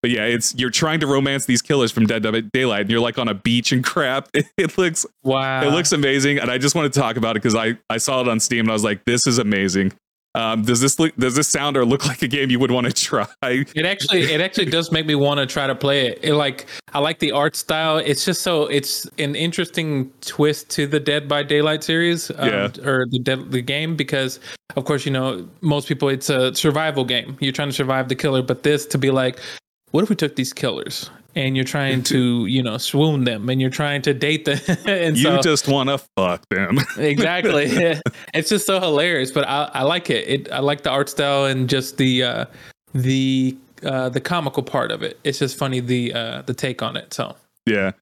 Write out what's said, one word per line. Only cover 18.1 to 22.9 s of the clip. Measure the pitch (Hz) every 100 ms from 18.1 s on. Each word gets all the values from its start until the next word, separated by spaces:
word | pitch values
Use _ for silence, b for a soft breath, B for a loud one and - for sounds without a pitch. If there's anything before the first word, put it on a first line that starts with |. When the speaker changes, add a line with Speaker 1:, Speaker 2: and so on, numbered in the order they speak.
| 143
Speaker 2:
just | - 175
so, | - 165 147
it's | 143 139 - - -
an | 143
interesting | 143 165 170 170 - 160 143 131 _
twist | - - 147 147 -
to | - 143
the | 147
Dead | 143 147 143
by | 147
Daylight | 143 147 156 156
series, | - 165 170 170 - -
um, | 131
Speaker 1:
Yeah. | 101 113 131
Speaker 2:
or | 135